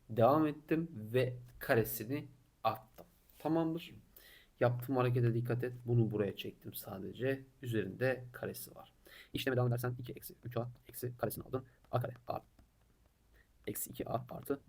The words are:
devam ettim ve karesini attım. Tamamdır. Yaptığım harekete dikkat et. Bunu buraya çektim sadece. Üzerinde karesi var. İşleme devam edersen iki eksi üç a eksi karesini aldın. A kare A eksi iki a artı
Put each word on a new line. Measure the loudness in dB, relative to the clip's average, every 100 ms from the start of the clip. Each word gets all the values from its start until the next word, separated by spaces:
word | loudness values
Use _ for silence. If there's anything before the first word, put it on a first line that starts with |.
| -4
devam | 6 8 8 4
ettim | 0 0 0 0
ve | -8 0 2 2 -2 -14 -8
karesini | 2 4 4 -2 -4 -4 -6 -16 _ _
attım. | -2 -2 -8 -20 -20 _ _ -6
Tamamdır. | 0 2 2 -2 -6 -18 -20 -20 -20 -20 _ 2
Yaptığım | 2 2 0 2
harekete | 4 6 4
dikkat | 4 0 0
et. | -2 -4 4
Bunu | 6 6
buraya | 4 0 -2
çektim | -10 -10 -12
sadece. | -10 -10 -8 -8 -2 -2 -2 -6 -12
Üzerinde | -2 0 0 0 0 0 -6
karesi | -8 -6 -6 -12
var. | -16 -20 _ -20 -20 -8
İşleme | -4 0 2
devam | 2
edersen | 2 -2 -4
iki | -10
eksi | -12 -14 -14
üç | -6 -6
a | -6 -10 -16
eksi | -8 -8 -4
karesini | -6 -6
aldın. | -6 -6 -8 _ -4
A | -2
kare | -2 -8 -8
A | -8 -8 _ -20 _ _ _ _ _ _ -20 _ _ -8
eksi | -6 -8
iki | -8 -4
a | -4 -4
artı | -10 -6 -6